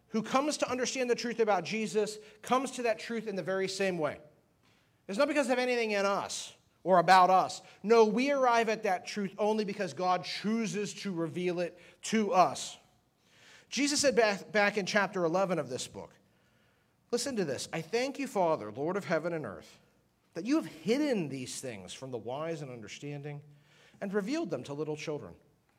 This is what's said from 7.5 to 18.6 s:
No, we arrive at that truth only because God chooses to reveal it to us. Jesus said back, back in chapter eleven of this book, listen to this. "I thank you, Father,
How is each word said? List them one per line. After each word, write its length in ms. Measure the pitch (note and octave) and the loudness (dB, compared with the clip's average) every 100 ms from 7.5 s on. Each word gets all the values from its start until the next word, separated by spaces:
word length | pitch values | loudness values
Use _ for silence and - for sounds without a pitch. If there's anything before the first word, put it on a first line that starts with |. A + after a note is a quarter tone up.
| - - - | -2 -16 -6
No, 220 | G3 A#3 | 4 8
we 260 | G#3+ G#3 C#4 | 8 6 2
arrive 380 | C#4 B3+ A#3 A3+ | 4 4 4 4
at 140 | G#3+ | 0
that 240 | G#3+ F3+ - | 0 -2 -4
truth 280 | G#3 F#3+ - | -6 -4 0
only 260 | G#3+ A3 | 0 2
because 300 | G#3 G3+ F#3 | -2 -4 -6
God 300 | C3+ F3+ F3+ | -2 0 0
chooses 680 | - - G3+ A3+ G#3+ F#3 G3+ | -2 -6 -2 -2 -2 -4 -6
to 180 | - G3+ | -6 -6
reveal 480 | E3+ E3 D3 F3+ F3 | -4 -4 -2 -2 -2
it 180 | E3+ - - - | -4 -6 -20 -14
to 320 | - A3 G3+ | -2 0 4
us. 420 | F#3 D#3 A#2+ - - _ _ _ _ _ _ - - - | 6 4 2 -10 -12 _ _ _ _ _ _ -20 -20 -8
Jesus 300 | A3+ C#4+ D4 | -2 0 2
said 140 | C#4 | 4
back, 380 | A3 G#3+ G3 - | 4 4 2 -2
back 240 | G#3 G3+ G#3 | 2 2 2
in 80 | |
chapter 400 | F3+ G#3+ F#3+ G3 | 0 2 2 0
eleven 340 | E3 F3+ F#3+ E3+ | 0 2 2 0
of 120 | B2+ | -4
this 180 | B2 - | -6 -10
book, 240 | G#2 E2 _ _ _ _ _ _ _ _ _ _ | -12 -16 _ _ _ _ _ _ _ _ _ _
listen 240 | A#3 C4+ A#3 | -2 -2 -2
to 80 | D#3+ | -2
this. 200 | A2+ - | -4 -6
"I 80 | E3 | -8
thank 380 | D#3+ A#3 C4+ C4+ | -4 -2 -2 -4
you, 80 | C4+ | -4
Father, 440 | G3+ E3+ D3+ | 0 0 0